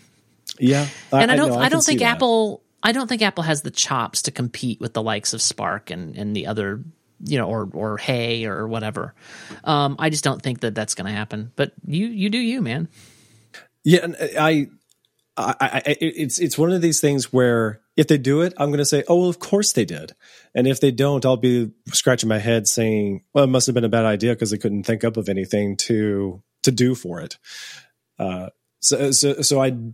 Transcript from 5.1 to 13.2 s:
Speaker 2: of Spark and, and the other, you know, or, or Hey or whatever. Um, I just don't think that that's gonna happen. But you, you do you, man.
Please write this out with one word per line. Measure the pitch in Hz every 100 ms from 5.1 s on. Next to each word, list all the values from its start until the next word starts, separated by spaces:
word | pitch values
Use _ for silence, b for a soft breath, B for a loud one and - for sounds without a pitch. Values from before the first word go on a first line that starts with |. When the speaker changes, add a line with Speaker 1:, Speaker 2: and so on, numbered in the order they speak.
| 104 -
Speaker 2:
of | 113
Spark | - - 92 101 -
and, | 85 82 -
and | 104 104
the | 80
other, | 107 98 107 160 - _ _
you | - 139
know, | 90
or, | 113 95
or | 78 107 104
Hey | - 123 117 117 110
or | 95 110
whatever. | 113 107 - - - B B B B
Um, | - 147 143 135
I | 156
just | 151
don't | 139 -
think | 135 117
that | 117 107
that's | 107
gonna | - 95
happen. | 104 107 107 117 -
But | - - -
you, | 156 226
you | 214 202
do | 233
you, | 233 254
man. | 131 135 165 B B B